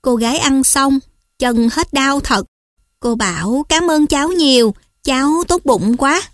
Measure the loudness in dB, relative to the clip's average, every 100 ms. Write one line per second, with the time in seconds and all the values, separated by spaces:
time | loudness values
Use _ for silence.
0 | -2 -2 0 -2 -2 0 0 0 0 -2
1 | -4 _ _ _ -2 0 0 -2 -2 0
2 | 0 -2 -2 -6 -6 _ _ _ _ _
3 | -4 -2 -4 -4 -4 -4 0 0 2 2
4 | 2 0 0 0 4 4 2 -2 _ _
5 | -4 0 0 0 0 -2 0 0 0 0
6 | 0 -2 -4